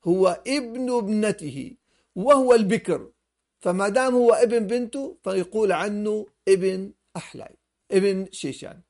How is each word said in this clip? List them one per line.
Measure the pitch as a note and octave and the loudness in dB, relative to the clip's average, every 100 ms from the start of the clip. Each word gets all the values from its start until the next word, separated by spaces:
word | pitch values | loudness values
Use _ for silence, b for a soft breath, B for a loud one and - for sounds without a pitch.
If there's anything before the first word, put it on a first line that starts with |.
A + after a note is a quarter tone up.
| - | 0
هو | F#3 F#3 E3+ - | 2 2 0 -4
ابن | C#4+ A#3+ A#3 B3+ B3 | -4 -4 -6 -2 -2
ابنته | G3+ G#3+ G#3+ - D3+ C3+ B2+ - _ _ _ - | -2 -2 -2 -4 -8 -12 -14 -16 _ _ _ -6
وهو | A3 C#4+ B3+ | 2 4 6
البكر، | A#3+ G3+ A3 - E3 F#2+ _ _ _ _ _ | 4 4 0 -2 -6 -6 _ _ _ _ _
فما | F3+ F3+ G3+ | -4 -2 0
دام | G#3+ C4 B3 | 0 2 4
هو | A#3+ | 4
ابن | - A#3+ A#3 G3+ | 4 4 2 0
بنته | A#3+ A#3+ C#4 C#4 - | -4 -4 -8 -10 -10
فيقول | - F#3+ F3+ G#3+ G#3+ | -4 -4 -2 -2 0
عنه | E3+ G3+ G#3 G#3 G#3+ G#3 _ - | 0 -2 -4 -4 -4 -8 _ 2
ابن | F#3+ F#3+ F#3+ G3 - _ F3+ | 2 2 -4 -10 -16 _ -16
أحلاي، | - - - _ _ _ _ | -14 -18 -20 _ _ _ _
ابن | G3 G3 F#3+ F#3+ | 0 2 -2 -6
شيشان. | - C#3+ B2+ - - | -8 -10 -10 -14 -18